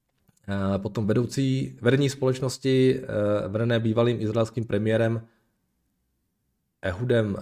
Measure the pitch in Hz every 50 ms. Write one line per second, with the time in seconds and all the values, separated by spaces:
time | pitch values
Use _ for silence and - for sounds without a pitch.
0 | _ _ _ _ _ _ _ _ _ - 98 98 98 98 98 95 98 107 101 120
1 | 110 98 107 120 120 113 - 135 135 135 131 131 135 131 - - - 120 131 135
2 | 143 135 127 - 127 131 131 - 143 127 - - - 135 131 131 131 131 127 131
3 | - - - 107 104 104 104 104 101 95 98 110 117 120 117 117 113 113 107 117
4 | 117 120 120 107 110 107 107 117 113 113 - 123 110 - 101 101 107 110 110 110
5 | 113 113 117 117 113 - _ _ _ _ _ _ _ _ _ _ _ _ _ _
6 | _ _ _ _ _ _ _ _ _ _ _ _ _ _ _ _ - 95 87 95
7 | 123 123 123 117 110 104 95 -